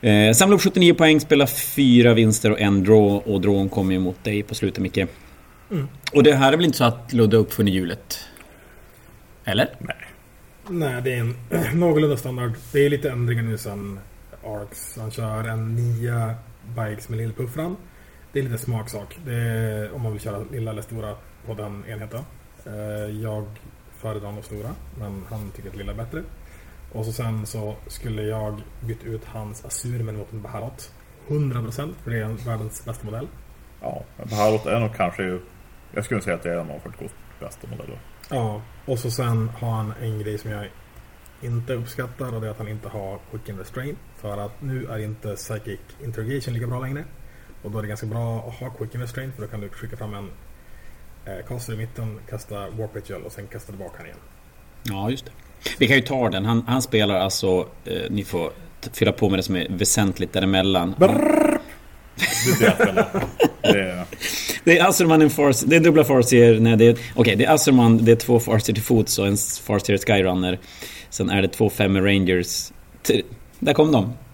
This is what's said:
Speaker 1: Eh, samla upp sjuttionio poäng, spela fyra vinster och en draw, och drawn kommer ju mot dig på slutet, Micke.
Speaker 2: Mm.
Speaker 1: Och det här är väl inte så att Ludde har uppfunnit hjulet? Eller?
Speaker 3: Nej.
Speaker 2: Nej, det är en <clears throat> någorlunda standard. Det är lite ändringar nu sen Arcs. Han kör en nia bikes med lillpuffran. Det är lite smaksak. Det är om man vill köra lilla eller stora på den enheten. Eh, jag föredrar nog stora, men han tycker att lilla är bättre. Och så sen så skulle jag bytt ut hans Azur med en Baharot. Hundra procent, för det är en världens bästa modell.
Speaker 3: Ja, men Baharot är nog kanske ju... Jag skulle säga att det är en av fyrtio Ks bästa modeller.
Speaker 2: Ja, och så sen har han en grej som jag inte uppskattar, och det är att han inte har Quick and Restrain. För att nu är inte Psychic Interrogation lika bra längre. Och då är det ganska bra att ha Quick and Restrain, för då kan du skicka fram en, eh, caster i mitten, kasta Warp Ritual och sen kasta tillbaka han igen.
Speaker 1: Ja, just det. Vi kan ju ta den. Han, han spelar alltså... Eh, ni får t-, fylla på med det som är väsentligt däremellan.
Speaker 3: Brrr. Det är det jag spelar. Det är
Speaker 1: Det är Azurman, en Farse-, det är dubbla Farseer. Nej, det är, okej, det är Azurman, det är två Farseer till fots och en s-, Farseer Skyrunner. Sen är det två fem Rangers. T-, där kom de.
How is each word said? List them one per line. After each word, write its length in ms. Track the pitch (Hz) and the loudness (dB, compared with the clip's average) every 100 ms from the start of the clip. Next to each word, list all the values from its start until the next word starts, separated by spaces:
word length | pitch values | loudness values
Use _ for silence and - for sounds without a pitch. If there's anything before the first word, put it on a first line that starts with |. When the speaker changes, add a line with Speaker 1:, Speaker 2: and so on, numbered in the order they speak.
Speaker 1:
Eh, 320 | 120 104 107 | 6 6 6
samla 220 | 113 190 202 | 6 6 6
upp 60 | |
sjuttionio 320 | 190 190 175 | 4 6 6
poäng, 260 | - 160 156 | 8 6 6
spela 260 | 147 147 139 | 6 4 4
fyra 680 | - - - 139 120 120 | 0 -6 2 6 8 8
vinster 360 | 113 110 107 110 | 8 6 4 2
och 100 | 104 | 2
en 240 | 104 101 | 2 4
draw, 380 | 95 110 104 101 101 | 6 8 8 2 0
och 80 | 98 | 0
drawn 280 | 92 101 98 | 2 2 0
kommer 240 | 98 95 | 0 0
ju 60 | 92 | 0
mot 240 | 92 92 | 0 -4
dig 180 | 117 104 | -4 -2
på 120 | 104 | -4
slutet, 280 | 110 101 92 | -4 -4 -2
Micke. 160 | 95 - 92 - - - - - - | -2 0 -2 -4 -20 -20 -20 -20 -8
Speaker 2:
Mm. 180 | 185 135 - - | -6 -6 -8 0
Speaker 1:
Och 100 | 147 | 6
det 120 | 143 | 6
här 180 | 135 135 | 8 4
är 40 | 156 | 4
väl 80 | 170 | 2
inte 120 | 131 | 2
så 60 | |
att 280 | 120 117 - | 2 0 -4
Ludde 240 | 123 110 110 | 2 4 4
har 60 | |
uppfunnit 320 | 104 - 101 | 2 2 2
hjulet? 440 | 95 87 90 - - - - - - - - - - - - - - | 2 -2 -6 -10 -14 -14 -20 -20 -20 -20 -20 -20 -20 -20 -20 -20 -16
Eller? 300 | - 98 - - | -4 0 0 -2
Speaker 3:
Nej. 180 | - - - - - - - - - | -12 -12 -14 -20 -20 -20 -20 -20 -10
Speaker 2:
Nej, 340 | 175 147 123 | -4 -4 -4
det 100 | 127 | -4
är 40 | 123 | -2
en 140 | 117 123 - 170 131 | -4 -6 -4 -2 0
<clears throat> 0 | 151 | 2
någorlunda 360 | 175 151 151 139 | 4 4 4 0
standard. 360 | 131 127 120 113 - | -4 -6 -6 -6 -4
Det 140 | 143 143 | 2 4
är 40 | |
lite 200 | 143 143 | 2 -2
ändringar 320 | 123 120 117 | -2 -2 0
nu 160 | 113 110 | -2 -4
sen 400 | - 101 101 98 - - - - | -6 -8 -10 -12 -16 -20 -20 -18
Arcs. 520 | 110 104 104 - - - | -12 -10 -12 -14 -16 -10
Han 100 | 110 | -10
kör 340 | - 110 107 113 | -6 -6 -4 -6
en 260 | 110 110 113 | -6 -4 -2
nia 580 | 120 113 120 120 113 113 - - 101 117 | -2 -2 -2 -2 -2 -6 -12 -20 -14 -8
bikes 320 | 110 107 - | -6 -8 -8
med 100 | 113 | -6
lillpuffran. 580 | 113 110 123 147 160 190 - - - - - | -6 -6 -8 -6 -6 -8 -14 -20 -20 -20 -8
Det 60 | 139 | -6
är 40 | |
lite 160 | 131 117 | -4 -4
smaksak. 600 | - 117 107 110 98 - 147 | -4 -6 -6 -12 -12 -14 -8
Det 80 | |
är 580 | 120 117 113 113 107 104 | -4 -2 -2 -2 -4 -8
om 80 | 135 | -6
man 100 | 117 | -6
vill 80 | 104 | -6
köra 240 | 110 101 107 | -8 -8 -8
lilla 180 | 135 113 | -8 -8
eller 120 | 107 | -8
stora 320 | 104 113 107 104 - - - | -10 -10 -10 -12 -16 -20 -14
på 80 | |
den 300 | 107 107 101 101 | -10 -10 -12 -12
enheten. 320 | 107 110 113 151 - - - - | -12 -10 -12 -14 -18 -20 -20 -16
Eh, 540 | 107 104 107 104 107 | -10 -8 -8 -8 -8
jag 220 | 110 107 104 107 - - - - | -8 -8 -10 -14 -20 -20 -20 -14
föredrar 340 | 113 107 101 | -10 -10 -10
nog 120 | 104 | -14
stora, 260 | 104 104 110 180 - - | -12 -12 -10 -12 -16 -14
men 260 | 104 98 92 | -12 -12 -12
han 200 | 110 101 | -12 -12
tycker 180 | - 98 | -14 -14
att 60 | 101 | -12
lilla 160 | 98 | -10
är 40 | 104 | -10
bättre. 260 | 117 - - - - - - - - | -10 -10 -12 -16 -20 -20 -20 -20 -14
Och 120 | - | -8
så 80 | 110 | -8
sen 340 | 113 117 110 107 | -6 -4 -4 -6
så 300 | 113 104 107 - | -8 -8 -10 -14
skulle 360 | - 113 107 | -12 -8 -6
jag 380 | 107 110 107 104 107 - | -4 -4 -6 -8 -14 -14
bytt 240 | 113 113 | -10 -10
ut 200 | - 110 | -10 -12
hans 400 | - 110 104 107 | -10 -12 -12 -12
Azur 380 | 127 - 123 123 | -12 -10 -8 -6
med 120 | 110 107 101 | -8 -8 -12
en 100 | 113 | -14
Baharot. 500 | 104 107 113 - - - - - - | -12 -12 -12 -14 -20 -20 -20 -20 -6
Hundra 340 | 147 139 120 | -2 -2 -4
procent, 340 | 113 117 143 185 | -6 -8 -10 -10
för 60 | - | -8
det 80 | 117 | -6
är 40 | |
en 120 | 107 110 | -6 -8
världens 480 | 120 110 110 - | -6 -6 -8 -10
bästa 200 | - 110 | -12 -12
modell. 240 | 110 110 135 - - - - - | -10 -10 -10 -14 -20 -20 -20 -12
Speaker 3:
Ja, 220 | - - - - | -10 -10 -12 -14
men 120 | - | -8
Baharot 380 | 107 107 110 110 | 0 2 2 0
är 140 | 117 | -2
nog 140 | 110 110 | -2 -2
kanske 260 | 90 - | -4 -2
ju... 180 | 95 90 - - - - - | -6 -6 -10 -20 -20 -20 -10
Jag 100 | - | -10
skulle 160 | 107 110 | -4 -4
säga 160 | 98 85 | -2 -4
att 60 | |
det 80 | 87 | -4
är 40 | 85 | -6
en 140 | 82 | -6
av 80 | 76 | -12
fyrtio 240 | - - - | -14 -14 -16
Ks 40 | - - - | -16 -20 -16
bästa 280 | - - 113 | -16 -16 -16
modeller. 280 | 117 - 120 - - - | -14 -14 -16 -18 -20 -8
Speaker 2:
Ja, 320 | 139 110 104 110 - - | -4 -4 -6 -12 -18 -6
och 120 | 123 | -6
så 120 | 120 | -4
sen 380 | 117 120 117 113 - | -4 -2 0 -2 -4
har 120 | 117 | -6
han 220 | 110 107 107 | -4 -6 -6
en 160 | 113 107 | -8 -6
grej 200 | 104 104 | -6 -8
som 120 | 110 | -8
jag 160 | 107 101 - - - - - - - | -10 -10 -16 -20 -20 -20 -20 -20 -16
inte 320 | 123 117 120 | -8 -8 -6
uppskattar, 600 | 127 120 - 123 120 131 | -8 -8 -10 -10 -8 -8
och 60 | 113 | -6
det 60 | 110 | -8
är 40 | |
att 80 | 107 | -10
han 100 | 107 | -10
inte 200 | 107 101 | -10 -10
har 300 | 104 98 101 - | -10 -10 -12 -14
Quick 180 | 110 - | -16 -12
and 80 | 98 | -14
Restrain. 380 | 92 - 135 - - - | -12 -12 -12 -12 -18 -14
För 180 | 107 101 | -10 -8
att 240 | 104 113 | -10 -10
nu 240 | 139 131 127 | -8 -8 -8
är 120 | 113 | -8
inte 360 | 107 107 110 101 | -8 -8 -10 -10
Psychic 440 | - 107 - 98 - - | -10 -10 -10 -14 -14 -16
Interrogation 500 | 131 117 113 139 131 | -12 -8 -6 -6 -6
lika 120 | 117 120 | -6 -6
bra 140 | 120 | -6
längre. 240 | 131 139 170 - - - - - | -8 -8 -10 -16 -20 -20 -20 -16
Och 80 | 104 | -10
då 80 | 107 | -8
är 40 | |
det 60 | 104 | -8
ganska 180 | 104 110 | -8 -8
bra 320 | 113 117 113 113 | -6 -6 -6 -10
att 60 | |
ha 160 | 113 127 | -12 -14
Quick 240 | - 117 | -10 -10
and 80 | 120 | -8
Restrain, 300 | 120 - 135 | -10 -10 -12
för 100 | 131 | -10
då 60 | 107 | -12
kan 120 | 107 | -10
du 80 | 101 | -12
skicka 280 | - - - | -12 -12 -10
fram 180 | 110 | -10
en, 160 | 104 98 - - - - - - - - - - | -10 -12 -16 -20 -20 -18 -18 -18 -18 -20 -18 -14
eh, 200 | 95 - | -12 -10
caster 240 | 123 117 | -10 -10
i 40 | 107 | -10
mitten, 420 | 113 - 113 107 - | -10 -8 -10 -10 -12
kasta 400 | 107 - 104 95 | -14 -12 -12 -12
Warp 260 | 107 107 107 | -10 -10 -10
Ritual 260 | - 95 | -12 -12
och 100 | - | -12
sen 140 | - 104 | -16 -16
kasta 260 | 107 - | -16 -16
tillbaka 220 | 98 90 - | -14 -14 -16
han 100 | 82 | -18
igen. 120 | - - - - - - - | -20 -20 -20 -20 -20 -20 -14
Speaker 1:
Ja, 280 | - 98 104 | -8 -6 -4
just 140 | 135 | -6
det. 60 | - - - - - - | -10 -20 -20 -12 -10 -2
Vi 80 | 127 | 4
kan 100 | 135 | 4
ju 60 | |
ta 280 | 113 135 120 | 2 0 0
den. 140 | 95 | 0
Han, 180 | 101 117 117 | 0 0 0
han 160 | 127 | -2
spelar 320 | 123 110 104 | 0 0 2
alltså... 520 | 98 95 - 98 92 80 - | 2 0 -2 0 0 0 -10
Eh, 260 | - 90 - | -8 -6 -4
ni 140 | 101 | -6
får 240 | 95 90 80 - - - | -4 -4 -4 -8 -20 -16
t-, 100 | - | -16
fylla 200 | - 104 | 0 0
på 160 | - 107 | 2 2
med 100 | 95 | 2
det 40 | |
som 140 | 92 92 | 0 -2
är 100 | 76 | -2
väsentligt 640 | 90 98 - 101 92 87 | -2 0 2 0 0 -2
däremellan. 600 | 98 95 95 95 92 87 98 | 0 2 2 2 2 0 4
Speaker 3:
Brrr. 600 | 190 262 302 302 302 294 - - - - - - | 4 6 4 4 4 0 -4 -20 -20 -20 -20 -6
Det 340 | - - 123 | -4 -2 0
är 80 | 123 | 4
det 40 | |
jag 100 | 214 | 4
spelar. 520 | - 226 190 214 196 - - 427 - | 4 2 2 0 0 -4 2 0 2
Det 180 | 202 101 | 2 2
är 240 | 190 90 - - - - - - | 2 -6 -10 -10 -8 -6 -6 -2
Speaker 1:
Det 140 | - 170 | 4 6
är 100 | 180 | 6
Azurman, 340 | 185 170 160 | 4 6 6
en 60 | 156 | 6
Farse-, 340 | - 143 127 - | 6 2 4 4
det 100 | 165 | 6
är 40 | |
dubbla 240 | 165 156 | 8 6
Farseer. 560 | 147 135 120 123 120 110 | 6 6 6 8 8 8
Nej, 160 | 113 113 | 6 8
det 80 | 117 | 8
är, 120 | 117 - | 6 -2
okej, 220 | - 110 98 | 2 4 4
det 80 | |
är 100 | 131 | 4
Azurman, 500 | 156 - 131 117 113 | 4 6 6 8 8
det 80 | 113 | 8
är 40 | 113 | 6
två 240 | - 120 | 6 2
Farseer 340 | - 110 110 | 4 0 2
till 80 | 107 | -2
fots 340 | 107 117 107 - | 2 2 2 0
och 80 | 101 | 2
en 80 | |
s-, 260 | 104 - - | 0 -2 -8
Farseer 380 | - 104 - 101 | -2 -2 2 0
Skyrunner. 600 | - 104 92 90 92 92 - - - - - | 2 2 4 2 0 -4 -8 -18 -16 -16 -14
Sen 200 | - 98 | -4 0
är 120 | 98 | 2
det 60 | 95 | 0
två 220 | - 110 | 2 0
fem 340 | - 101 98 | 2 2 4
Rangers. 680 | 95 98 92 90 87 - - - - - | 4 4 4 2 0 -6 -8 -14 -20 -14
T-, 200 | - 110 - - - - | 0 0 0 -12 -20 -6
där 140 | - | 0
kom 200 | 143 156 | 4 4
de. 200 | 139 98 120 - | 4 2 -4 -14